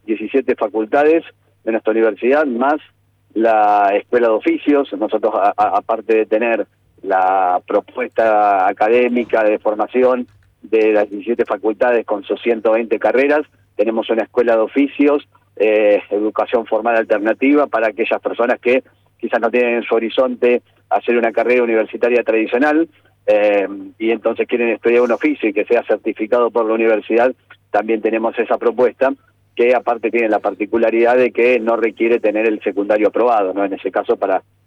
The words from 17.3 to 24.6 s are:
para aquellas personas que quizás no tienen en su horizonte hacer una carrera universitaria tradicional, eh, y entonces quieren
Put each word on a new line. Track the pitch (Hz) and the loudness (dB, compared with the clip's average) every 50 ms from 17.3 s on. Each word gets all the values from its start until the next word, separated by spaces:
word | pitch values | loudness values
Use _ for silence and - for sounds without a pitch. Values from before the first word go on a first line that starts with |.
| 110 - 131 135 147 147 143 | -2 0 2 2 2 2 2
para | 120 - 113 113 | 0 0 -2 -2
aquellas | 110 104 - 110 - 113 101 | -2 -2 -2 -4 -4 -4 -4
personas | - 104 95 - 117 123 117 - | -4 -6 -4 -2 -2 -2 -2 -2
que | - - - 254 - _ _ _ _ _ _ - | 0 0 0 0 -2 _ _ _ _ _ _ -10
quizás | - 113 - 117 | -8 -4 -2 -2
no | 107 113 | -2 0
tienen | - 123 123 120 117 | 0 0 0 0 0
en | 117 110 | -2 -2
su | - 113 | -2 -2
horizonte | 113 113 110 - - 131 127 123 113 123 123 123 120 _ _ _ _ _ | -2 -2 -2 -2 0 -2 -2 0 0 0 2 2 0 _ _ _ _ _
hacer | - - 104 - - 120 | -4 -4 -2 0 0 0
una | 120 117 113 | 0 0 0
carrera | 104 117 113 117 123 123 120 | 0 0 0 2 2 2 2
universitaria | 113 110 110 107 - - 110 120 120 123 120 | 2 0 0 -2 -2 -4 -2 -2 0 2 0
tradicional, | 113 - 117 110 110 - - 123 143 151 151 156 165 165 _ _ _ _ _ _ - | 0 0 0 0 0 0 0 0 0 2 2 0 0 -2 _ _ _ _ _ _ -2
eh, | - 107 104 104 104 101 101 98 95 101 98 95 95 95 | 0 2 4 4 4 2 2 0 -2 -8 -12 -16 -16 -12
y | - 107 113 | -6 -2 -2
entonces | 117 113 - 113 113 - 113 | -2 -2 -2 -4 -2 -2 -4
quieren | - - 117 | -2 -2 -2